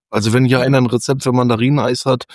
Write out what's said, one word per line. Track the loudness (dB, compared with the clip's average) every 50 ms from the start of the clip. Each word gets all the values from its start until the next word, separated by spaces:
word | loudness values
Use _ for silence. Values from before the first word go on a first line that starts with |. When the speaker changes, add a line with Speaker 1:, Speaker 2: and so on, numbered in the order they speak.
| _ _
Speaker 1:
Also, | -6 -4 -2 0 2
wenn | 2 2
hier | 2 2 2
Speaker 2:
Ja. | 2
Speaker 1:
einer | 2 2 2
ein | 2
Rezept | 2 0 -2 -2 -2 -4 -4 -2
für | -2 0
Mandarineneis | 0 2 0 0 0 0 0 0 0 0 -2 -2 -2 -2
hat, | -2 -2 -2 -4 -10 -20